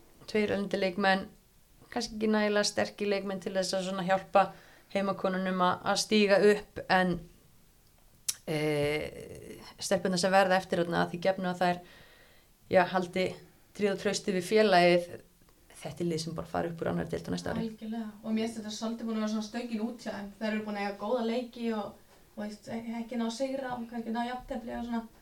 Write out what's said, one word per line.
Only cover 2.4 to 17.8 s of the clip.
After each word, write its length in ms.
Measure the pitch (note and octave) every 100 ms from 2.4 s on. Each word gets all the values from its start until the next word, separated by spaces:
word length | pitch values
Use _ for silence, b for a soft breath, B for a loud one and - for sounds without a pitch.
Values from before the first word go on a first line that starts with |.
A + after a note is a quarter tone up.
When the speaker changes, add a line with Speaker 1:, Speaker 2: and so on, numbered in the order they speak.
| G#3 G#3 G#3
Speaker 1:
sterkir 440 | - G#3 - G3+
leikmenn 280 | G3 G3 F#3+
til 140 | G3+
þess 220 | F#3+ F3+ F#3+
að 100 | F#3
svona 200 | F#3+ F3+
hjálpa 400 | F#3+ - G3 F#3+ b b b b
heimakonunum 720 | G3 G3 F#3+ F#3+ F#3 F#3 F#3
að, 200 | F3+ F#3
að 140 | - G3
stíga 380 | - G#3+ G3+ G3
upp, 380 | G#3 G#3 - - -
en, 320 | F#3 F#3 F3 - - - - _ _ _ _ - _ - - -
eh, 1120 | D#3 D3+ D3 D3 D3+ - - - - - - - -
stelpurnar 420 | - F#3+ F#3+ F3+
sem 120 | F#3+
verða 240 | G3 F#3+ F#3
eftir 220 | F#3 F3+
þarna 200 | E3+ E3+ F3
að 80 |
því 60 | F3
gefnu 280 | F#3+ F#3+ F3+
að 100 | F3
þær, 180 | F3+ F3 b b b b b b b _ -
já, 100 | F#3 F3
haldi 400 | F#3 F3 F#3+ F3+ - - _ _ -
tríð 180 | G3+
og 80 | F#3
trausti 340 | G#3 F#3+ - F#3
við 120 | F3
félagið, 600 | G#3+ G#3+ F3+ F3 F3 F3 - - _ - _ -
þetta 340 | - D#3 -
er 60 | F3
lið 120 | D#3+
sem 120 | E3 D#3+
bara 100 | E3+
fara 220 | F3+ E3+
upp 120 | E3
úr 80 | F3
annarri 200 | E3+ E3+
deild 160 | E3+ E3+
á 40 |
næsta 200 | F3 F3
ári. 120 | A3+ A3+
Speaker 2:
Algjörlega. 420 | -